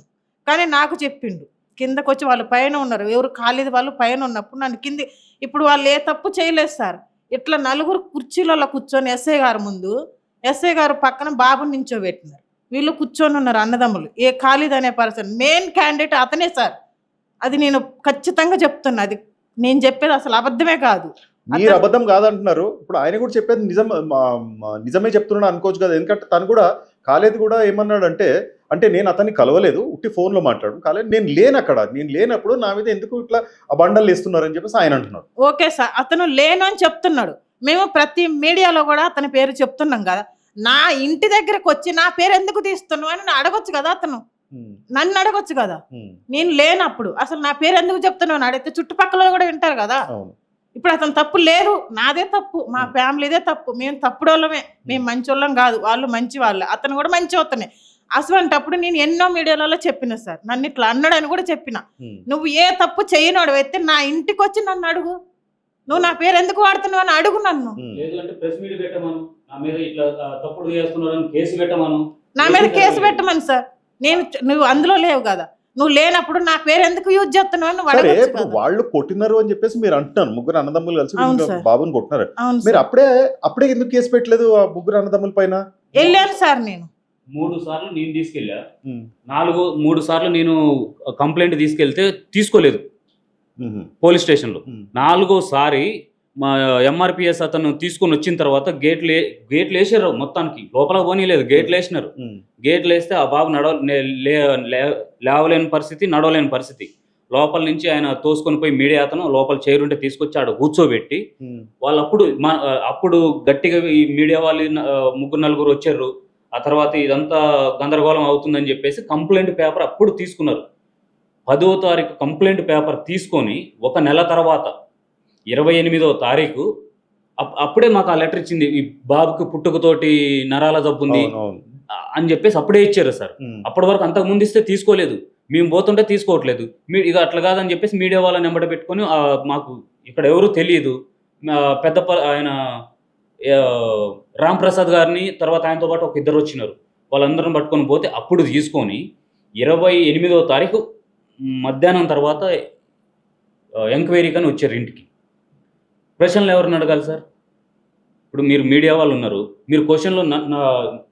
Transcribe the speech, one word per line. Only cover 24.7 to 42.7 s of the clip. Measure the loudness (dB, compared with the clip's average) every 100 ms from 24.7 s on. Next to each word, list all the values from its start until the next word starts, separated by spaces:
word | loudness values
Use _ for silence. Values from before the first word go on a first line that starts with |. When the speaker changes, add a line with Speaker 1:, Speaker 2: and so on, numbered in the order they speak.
| -8
Speaker 2:
నిజమే | -4 -2 0
చెప్తున్నాడు | -2 -2 -2 -2
అనుకోవచ్చు | -2 -4 -2
కదా. | -2
ఎందుకంటే | -2 -2 -4 -2
తను | -2 2
కూడా, | 2 2 0 -10 _ 0
ఖాళీద్ | 2 2 2
కూడా | 0 0
ఏమన్నాడంటే, | 0 0 0 0 0 0 0 0 -4 -12 -6
అంటే, | 0 2
"నేను | 2 0
అతన్ని | 0 0
కలవలేదు, | 2 4 4 4 0
ఉట్టి | -4 -6 -6
ఫోన్లో | -2 0 0
మాట్లాడు, | 0 0 -4 -4
ఖాళీద్ | -4 -4 0
నేను | 0 2
లేను | 4 4 4
అక్కడ, | 2 0 0
నేను | -4 -6
లేనప్పుడు | -2 0 0 -2
నా | -2 -2
మీద | -4 -4
ఎందుకు | -4 -6 -10
ఇట్లా | -2 -2 -2 _ -2
ఆ |
బండలు | 4 4 6 4
వేస్తున్నారని" | 2 0 -2 -2
చెప్పేసి | -4 -4 0
ఆయన | 2
అంటున్నాడు. | 2 -2 -14 -10 0
Speaker 1:
ఓకే | 2 2 0
సార్, | 0 -2 -4
అతను | -2 0
లేను | 0 2 2 2
అని | 0 2
చెప్తున్నాడు. | 0 0 -2 0 -2 -6 _ _
మేము | -2 0
ప్రతి | 2 0 0 0 -2
మీడియాలో | 0 0 4 4 4
కూడా | 2 0
అతని | 0 -2 -2
పేరు | 0 0
చెప్తున్నాం | 0 -4 -2 -2 -2
కదా. | -2 -4 -6 _ _ -6
నా | 0 2 2
ఇంటి | 0 -2 0 2
దగ్గరకు | 2 0 0 0
వచ్చి, | 0 -2
"నా | 0 0
పేరు | 2 2
ఎందుకు | 2 0 -4
తీస్తున్నావు?" | -4